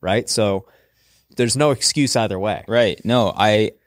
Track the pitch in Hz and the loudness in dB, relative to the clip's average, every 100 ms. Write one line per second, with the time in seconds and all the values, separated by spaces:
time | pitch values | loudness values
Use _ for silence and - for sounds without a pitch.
0 | 92 104 - - 104 98 - _ _ _ | -2 -2 -2 -2 0 -2 -6 _ _ _
1 | _ _ _ - 120 123 151 135 - 151 | _ _ _ -2 -2 2 0 0 -2 0
2 | 135 120 110 95 104 98 - 113 110 - | 0 0 -2 -4 -4 -6 -2 0 2 0
3 | 107 123 101 - 107 107 110 - | -2 0 0 2 2 2 0 -4